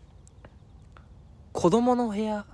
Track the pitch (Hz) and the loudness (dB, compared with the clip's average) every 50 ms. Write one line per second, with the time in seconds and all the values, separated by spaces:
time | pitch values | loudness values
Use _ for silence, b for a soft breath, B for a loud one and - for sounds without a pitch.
0 | - - - - - - - - - - - - - - - - - - - - | -20 -20 -20 -20 -20 -20 -20 -20 -20 -20 -20 -20 -20 -20 -20 -20 -20 -20 -20 -20
1 | - - - - - - - - - - - - - 170 180 233 240 247 247 240 | -20 -20 -20 -20 -20 -20 -20 -20 -18 -10 -6 0 2 2 4 4 2 2 2 0
2 | 240 226 202 202 220 214 214 208 208 - | 0 -4 -4 -4 -4 -4 -4 -6 -8 -12